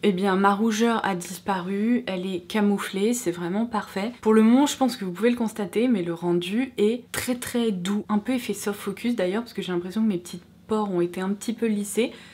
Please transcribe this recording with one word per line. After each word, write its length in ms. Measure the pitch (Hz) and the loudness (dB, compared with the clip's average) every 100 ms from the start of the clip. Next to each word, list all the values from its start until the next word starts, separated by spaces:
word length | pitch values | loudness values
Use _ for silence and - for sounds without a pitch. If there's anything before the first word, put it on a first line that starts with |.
eh 120 | 208 | 0
bien, 240 | 180 196 185 | 2 2 4
ma 180 | 196 202 | 4 4
rougeur 500 | 226 208 233 226 - | 0 2 2 2 0
a 80 | |
disparu, 880 | 180 175 185 - 190 175 196 220 247 247 | -4 -6 -10 -4 -4 -2 -2 2 0 0
elle 180 | 185 190 | -4 -4
est 140 | 180 - | -6 -4
camouflée, 680 | 220 202 202 - 190 214 | 0 2 2 -2 -2 0
c'est 180 | 240 175 | 0 -2
vraiment 340 | 175 170 202 233 | -4 -2 -2 -2
parfait. 480 | 214 - 190 214 240 | -4 -4 -4 -6 -2
Pour 120 | 220 | 4
le 100 | 220 | 8
moment, 220 | 220 247 285 | 8 8 6
je 120 | - | 4
pense 180 | 262 - | 0 0
que 80 | |
vous 80 | 190 | -6
pouvez 180 | 175 233 | 0 0
le 60 | 240 | 2
constater, 540 | 220 - 190 214 254 | -2 -2 -2 0 2
mais 140 | 208 | 2
le 100 | 170 | 0
rendu 580 | 165 175 175 175 214 262 - | -2 0 0 0 -2 -2 2
est 260 | 208 247 - | 2 2 -4
très, 240 | - - 247 | -8 -4 -4
très 360 | - 240 226 | -4 -2 0
doux. 340 | 180 175 208 - | -2 -2 -4 0
Un 120 | 208 | -2
peu 140 | 220 | 0
effet 200 | 254 240 | -2 -2
soft 260 | 202 208 202 | -4 -4 -4
focus 360 | 202 196 240 233 | -6 -4 -2 0
d'ailleurs, 260 | 180 208 | 0 -2
parce 120 | 233 | -6
que 80 | - | -8
j'ai 120 | 185 | -4
l'impression 280 | 175 180 214 | -4 -2 0
que 60 | 220 | 0
mes 100 | 175 | 0
petites 280 | - 175 - - - | -4 -14 -16 -20 -4
pores 220 | 220 208 | -2 0
ont 120 | 175 | 0
été 180 | 175 180 | 0 -2
un 100 | 190 | -4
petit 200 | 202 - | -4 -4
peu 140 | 220 233 | -2 0
lissées. 480 | 208 202 - 240 - - | 0 -2 -2 -2 -4 -18